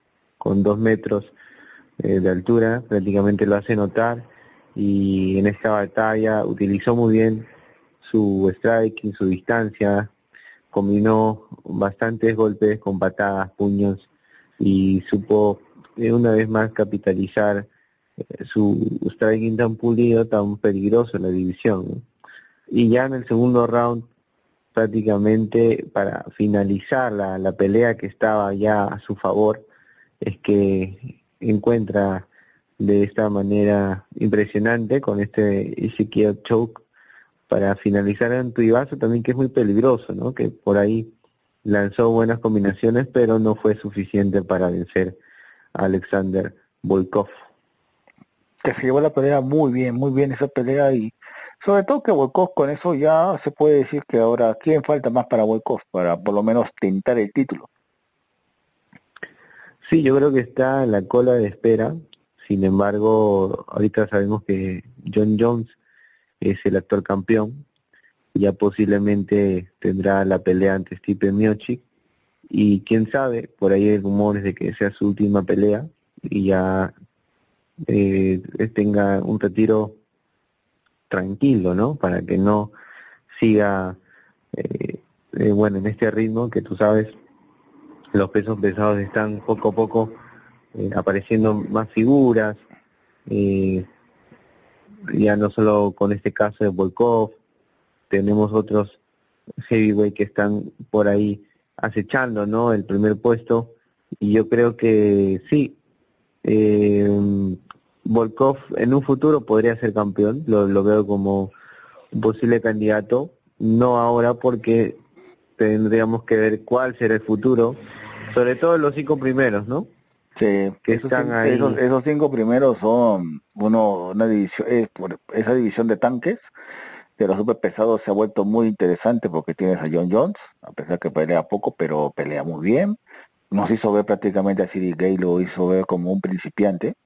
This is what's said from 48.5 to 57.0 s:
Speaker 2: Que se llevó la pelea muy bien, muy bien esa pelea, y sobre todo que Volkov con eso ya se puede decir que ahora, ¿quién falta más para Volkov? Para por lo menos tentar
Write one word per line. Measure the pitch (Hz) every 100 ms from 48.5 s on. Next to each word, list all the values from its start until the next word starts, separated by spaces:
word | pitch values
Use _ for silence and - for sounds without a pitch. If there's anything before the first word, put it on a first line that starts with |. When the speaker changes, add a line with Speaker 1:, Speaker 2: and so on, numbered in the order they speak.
| _
Speaker 2:
Que | 139
se | 120
llevó | 127 135
la | 151
pelea | 139 139 143
muy | 131 151 143
bien, | 123 127
muy | 120 139
bien | 131 139
esa | 127 139
pelea, | - 123 139 139
y | 127 110 - - - - -
sobre | - 202
todo | 196 277
que | 254
Volkov | 165 135 156 185
con | - 143
eso | 143 175
ya | 147 151 160 180 160
se | -
puede | - 151 147
decir | 120 147 -
que | 117
ahora, | 113 120 117 110
¿quién | - 156
falta | 135 147 131
más | 123 117
para | 113
Volkov? | 110 110 - 120 -
Para | 95 87 85
por | 95
lo | 101
menos | 110 117 107 -
tentar | 98 95